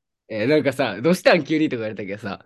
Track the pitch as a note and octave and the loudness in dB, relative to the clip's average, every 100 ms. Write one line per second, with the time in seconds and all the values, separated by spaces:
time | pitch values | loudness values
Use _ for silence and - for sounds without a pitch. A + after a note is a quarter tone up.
0 | _ _ - G#2+ A#2 D3+ C#3+ C3 B2+ F#2+ | _ _ -12 -4 0 2 2 0 -2 0
1 | D3 F3+ C#4 F#3 C3+ D#3 D#3 B2+ A2 A2 | 0 4 4 4 2 0 0 -2 -6 -8
2 | G2 G#2 G2 F#2+ | -10 -8 -8 -10